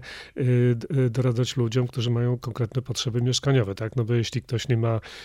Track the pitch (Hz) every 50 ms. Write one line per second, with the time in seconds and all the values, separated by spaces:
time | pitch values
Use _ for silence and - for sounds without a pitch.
0 | - - - - - - - - 127 123 123 123 123 123 120 113 - - - 135
1 | 127 120 113 127 123 127 117 120 127 - - 131 120 113 110 131 123 120 - 123
2 | 110 117 117 120 120 123 123 120 - 120 110 - 117 107 - 127 123 - 113 -
3 | - 120 107 123 120 127 123 - - 139 135 127 107 95 98 - 110 110 - 127
4 | 113 110 120 117 110 - - 120 - - 123 110 - - 120 113 117 117 113 107
5 | - - - -